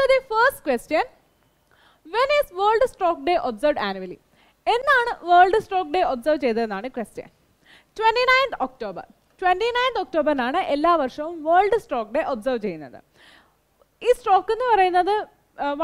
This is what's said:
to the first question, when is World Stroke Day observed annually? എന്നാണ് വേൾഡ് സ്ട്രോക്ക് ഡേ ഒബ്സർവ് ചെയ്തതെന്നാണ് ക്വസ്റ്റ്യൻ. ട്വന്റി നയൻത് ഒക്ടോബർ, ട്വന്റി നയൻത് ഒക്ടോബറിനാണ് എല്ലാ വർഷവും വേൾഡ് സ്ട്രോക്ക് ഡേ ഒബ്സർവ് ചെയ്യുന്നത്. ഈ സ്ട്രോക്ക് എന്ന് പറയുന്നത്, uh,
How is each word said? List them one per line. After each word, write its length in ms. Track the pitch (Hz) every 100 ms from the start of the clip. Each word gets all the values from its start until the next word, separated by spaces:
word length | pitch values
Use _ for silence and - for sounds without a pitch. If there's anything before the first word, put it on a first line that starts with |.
to 40 | 539
the 80 | 523 508
first 260 | 440 508 554 302
question, 360 | 240 - 311 494 _ _ _ _ _ _ _ _ _ 311
when 140 | 415 539 587
is 80 | - 359
World 240 | 415 453 508
Stroke 280 | - 349 330 277
Day 80 | 349 254
observed 280 | 208 294 285 202
annually? 320 | 190 185 - _ _ _ _ -
എന്നാണ് 580 | 466 554 523 466 - 339
വേൾഡ് 300 | 349 370 427
സ്ട്രോക്ക് 280 | - 381 311
ഡേ 120 | 359
ഒബ്സർവ് 340 | 349 254 302 302
ചെയ്തതെന്നാണ് 520 | 277 226 226 196 254
ക്വസ്റ്റ്യൻ. 400 | 254 208 - - _ _ _ _ - _ -
ട്വന്റി 260 | 440 453 508
നയൻത് 340 | 508 539 -
ഒക്ടോബർ, 420 | 262 - 208 175 - _ _ -
ട്വന്റി 240 | 359 370
നയൻത് 380 | 453 480 508 453
ഒക്ടോബറിനാണ് 540 | 349 320 294 285 240 339
എല്ലാ 380 | - 285 320
വർഷവും 500 | 339 262 - 311 339
വേൾഡ് 340 | 302 349 403 427
സ്ട്രോക്ക് 340 | - 254 214
ഡേ 100 | 269
ഒബ്സർവ് 360 | 294 247 254 240
ചെയ്യുന്നത്. 440 | 196 160 135 101 _ _ - - _ _ _ _ _ -
ഈ 100 | 440
സ്ട്രോക്ക് 400 | 494 440 381 370
എന്ന് 220 | 440 508
പറയുന്നത്, 400 | 415 370 359 370 415
uh, 560 | - _ _ - 285 294